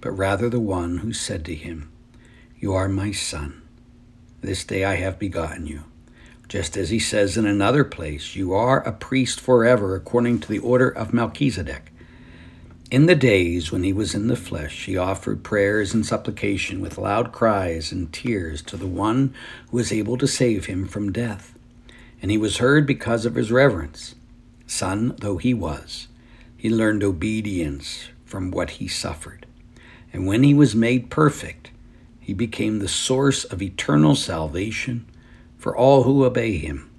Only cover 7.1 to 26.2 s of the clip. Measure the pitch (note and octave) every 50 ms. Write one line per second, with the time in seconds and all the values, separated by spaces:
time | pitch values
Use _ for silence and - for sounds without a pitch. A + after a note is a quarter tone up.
7.1 | - A2 G2+ F#2+ F2+ A2 A2 G2+ G2+ G2+ G2 G#2 B2 D3 C#3+ D3 - - E2 D2+
8.1 | D2+ C#2+ - - - - F#2+ F2+ F#2 G2 A2+ B2 C3+ - - - F#2+ - - -
9.1 | - C3 C3 A#2+ - - - - B2+ A#2+ A2+ A#2+ B2+ A2+ G2+ F#2+ F#2+ F#2 - -
10.1 | - A#2+ A#2+ A#2+ A#2+ A2 - - G#2+ G2+ - A#2 B2 B2 B2+ B2+ - - A2+ A2
11.1 | - A#2+ A#2+ A2+ - - C#3+ C3+ A2 F#2 E2+ - - - - - - - - -
12.1 | - - - - - - - - - - - - - - - - - C3 D3 E3
13.1 | F3+ D#3 C3 B2+ G#2 F#2+ F2 F2 E2+ F2+ E2+ - - G2 F2+ F#2+ F#2+ G2 A2 -
14.1 | - G#2 G#2 A#2 - - - - - D#2 D#2 D2+ - - - - - F#2 F2+ F#2
15.1 | G2 F#2+ - - G#2 G2 - - - G#2 G2+ G2+ G#2 G#2+ G#2 F#2 - A2+ G#2 -
16.1 | A2+ G#2+ - - G2+ - - G#2+ G2+ F#2 - - F#2+ F#2+ F#2+ F2+ - - G2+ G2+
17.1 | G2+ A2 B2 B2 - - A#2+ A2+ G#2+ G2 F#2+ F2+ E2 D#2+ D#2+ - - F#2 F2+ E2+
18.1 | - - - B2+ A#2 G2+ F2 D#2+ D#2 D#2 - - - F2+ F#2 F#2 F2+ - G2 A2
19.1 | A2+ B2+ C3+ C3 B2+ - - - - - - - - A#2+ A#2+ A2 A#2+ A2+ G#2 G#2+
20.1 | B2 B2+ C#3 C3 - - C3+ B2 A2 G2 - - G2 F#2 G2 F#2+ - G#2 G#2 G2+
21.1 | F#2+ A#2 A#2+ A#2 G#2 G2 - - - - _ - - - - - - - - -
22.1 | - - - F#2+ G#2 G#2+ G#2+ G#2+ F#2 - A#2+ B2+ C#3+ D3+ D3+ C3+ C3+ - - A#2+
23.1 | A#2 A#2 A2 A#2+ A2+ B2+ A#2+ G#2+ A2+ B2+ C3+ C#3+ G#2+ E2+ D#2 D2 - - - -
24.1 | - - - - - - - - - - - - - - - F2+ F#2+ G#2 A2+ B2
25.1 | - - - G2+ G2+ F2 - B2 B2+ A2+ F2+ D#2+ D2 C#2+ - - - - - -
26.1 | - -